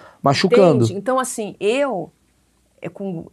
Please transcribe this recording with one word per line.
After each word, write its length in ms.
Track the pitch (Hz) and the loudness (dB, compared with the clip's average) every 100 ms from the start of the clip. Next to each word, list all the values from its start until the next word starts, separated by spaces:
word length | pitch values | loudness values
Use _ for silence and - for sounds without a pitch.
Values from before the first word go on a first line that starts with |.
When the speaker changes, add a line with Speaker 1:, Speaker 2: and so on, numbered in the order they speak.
| - _ | -20 _
Speaker 1:
machucando. 640 | 139 135 190 240 185 135 | -2 0 2 6 6 4
Speaker 2:
Entende? 100 | 113 185 | 2 -2
Então, 220 | 202 262 | -4 -2
assim, 380 | 254 - 208 - | -2 -6 -10 -6
eu, 540 | 196 254 285 202 165 _ _ _ _ _ _ _ | -2 0 -2 -4 -10 _ _ _ _ _ _ _
eu 100 | - | -16
com, 340 | - 196 165 - | -10 -10 -10 -12